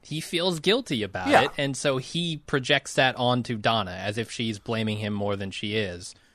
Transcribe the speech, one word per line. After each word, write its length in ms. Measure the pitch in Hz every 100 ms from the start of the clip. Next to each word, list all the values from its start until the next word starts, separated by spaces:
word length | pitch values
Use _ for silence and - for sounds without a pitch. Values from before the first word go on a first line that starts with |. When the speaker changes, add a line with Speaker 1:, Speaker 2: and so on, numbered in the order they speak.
Speaker 1:
He 180 | - 151
feels 400 | - 170 185 160
guilty 420 | 180 233 - 127
about 260 | 101 - 269
Speaker 2:
Yeah. 160 | 285
Speaker 1:
it, 80 | 143 -
and 180 | 139
so 220 | 135 147 131
he 400 | - 165 170 151
projects 560 | - 143 127 143 - -
that 200 | 131 123
onto 400 | 123 123 113 113
Donna 360 | 117 113 92
as 260 | 90 101 107
if 120 | 110
she's 280 | - 113 101
blaming 400 | - 113 110 107
him 160 | 107
more 220 | 104 101 98
than 140 | 95
she 240 | - 104
is. 400 | 110 98 90 - - _